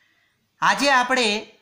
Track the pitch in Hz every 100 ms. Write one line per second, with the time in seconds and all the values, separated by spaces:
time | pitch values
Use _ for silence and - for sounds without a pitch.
0 | _ _ _ _ _ _ 165 208 277 262
1 | 247 262 226 208 - _